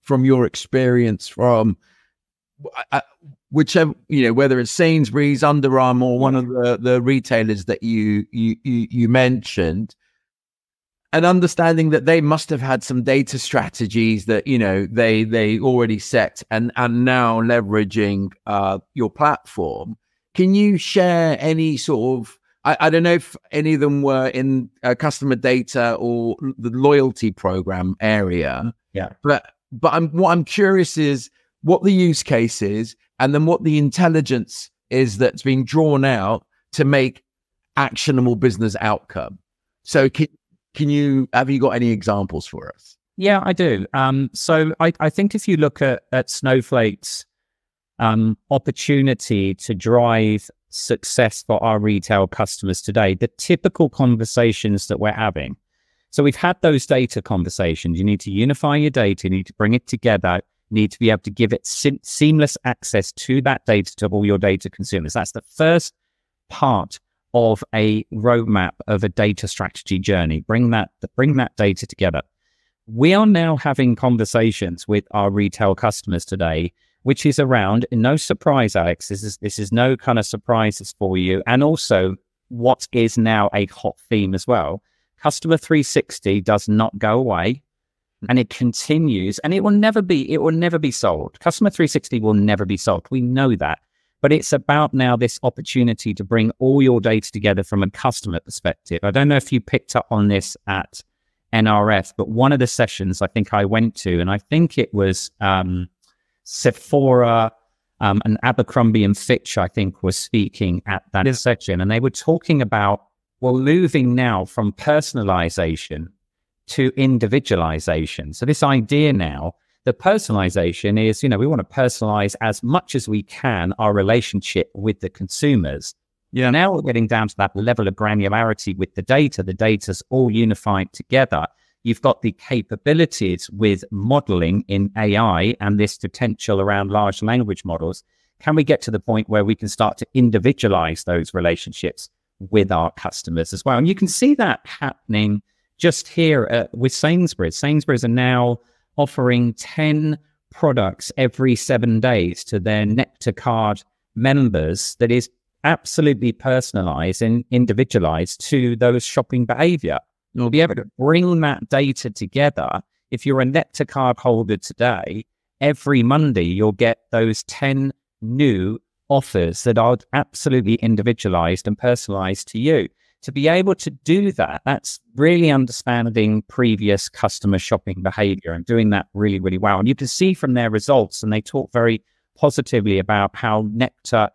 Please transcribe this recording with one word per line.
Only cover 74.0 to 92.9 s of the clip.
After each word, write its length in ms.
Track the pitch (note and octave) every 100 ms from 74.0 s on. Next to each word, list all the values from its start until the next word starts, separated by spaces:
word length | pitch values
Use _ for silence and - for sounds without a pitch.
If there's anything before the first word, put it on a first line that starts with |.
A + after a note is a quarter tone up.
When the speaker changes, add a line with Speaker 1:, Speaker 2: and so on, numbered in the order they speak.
| B2+ A#2 G#2+ A#2 A2+ - F#2 E2+ -
Speaker 2:
with 180 | G#2 -
our 180 | G#2 G2+
retail 440 | G2 G2+ - G2+
customers 500 | F#2+ A2+ - - F2
today, 480 | - F#2 E2+ D#2+ F2 _ _ _
which 240 | B2+ C3+ D3+
is 140 | C3+
around, 460 | C#3 B2 F#2+ A2 -
no 260 | A#2+ A#2+ D3+
surprise, 600 | - - B2 C3+ A2 G2
Alex, 320 | E2+ E2 -
this 160 | G2
is, 120 | G#2+ -
this 200 | G#2 -
is 140 | G2+
no 240 | A2+ B2+ C3
kind 220 | - A#2
of 60 |
surprises 720 | G#2 G#2 - A2+ G#2+ - G2 -
for 220 | G2 F#2
you. 240 | F#2 F#2+ A2+
And 180 | B2+
also 500 | D3 D#3+ - G2+ F#2 F#2+ _ _ -
what 380 | A#2+ A#2+ B2+ -
is 260 | B2 A2+ -
now 320 | A2+ A2 G2+
a 140 | G#2 G2
hot 320 | - - - -
theme 240 | A2+ G2
as 140 | F#2+ -
well. 340 | A#2 D2+ F#2 _ _ _ _
Customer 360 | D3+ - E3 D#3+
three 260 | - D#3+
sixty 580 | C3 - - - G2 G2+
does 280 | F#2 G#2 -
not 300 | G#2+ A2 G2+
go 200 | G#2+ A#2
away, 440 | B2+ F2 F#2 C3+ _ _ _ _ _ _ G#2
and 100 | B2+
it 100 | A#2
continues, 920 | - B2 - - D#3 D#3 G#2 F#2 G2+
and 120 | D3+
it 120 | F#3+
will 60 | G#3
never 320 | G3+ G#3+ G#3+
be, 280 | F#3 D#3+ -
it 80 | D#3+
will 120 | D#3+
never 260 | D#3+ F3 E3
be 120 | D3
sold. 500 | - G#2 D#2+ - _
Customer 280 | - - G3+
three 160 | - D#3
sixty 340 | D3+ - A#2+
will 140 | G#2+
never 300 | G#2+ G#2 G#2
be 120 | F#2+ G2
sold. 300 | -